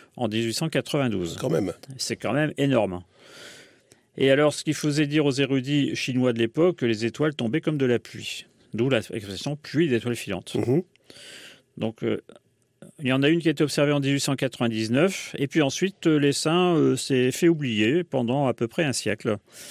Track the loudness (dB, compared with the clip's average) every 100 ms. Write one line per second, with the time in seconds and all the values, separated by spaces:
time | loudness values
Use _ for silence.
0 | -18 -6 -4 -2 -2 -2 -2 -2 -2 -2
1 | 0 -2 -4 -4 -2 0 -2 -6 -12 -10
2 | -8 -6 -4 -2 -2 0 2 2 0 -2
3 | -12 _ -20 -20 -20 -20 -20 _ _ _
4 | _ 0 4 6 4 0 -4 -2 0 0
5 | 2 2 2 2 0 0 0 0 0 -2
6 | -2 0 2 2 0 2 0 2 0 0
7 | -2 -2 -2 -2 -4 -2 -2 0 2 0
8 | -2 -14 -12 -12 -14 _ _ -2 0 0
9 | -2 -8 -10 -8 -8 -8 -6 -2 0 0
10 | -2 -6 -6 -8 -6 -4 0 0 -2 _
11 | -20 -20 -20 -20 -20 -20 _ -6 -6 -4
12 | -4 -4 -8 -20 _ _ _ _ -20 -6
13 | 0 2 4 4 2 2 0 2 2 2
14 | 2 0 0 -2 -2 -2 -2 0 0 2
15 | 2 0 -8 -6 -2 0 0 0 -4 0
16 | 2 4 4 2 0 2 4 4 4 2
17 | 0 2 2 4 2 4 0 2 4 2
18 | 0 -2 0 2 0 0 -2 -2 -2 -2
19 | -2 -2 -2 -4 _ -20 -20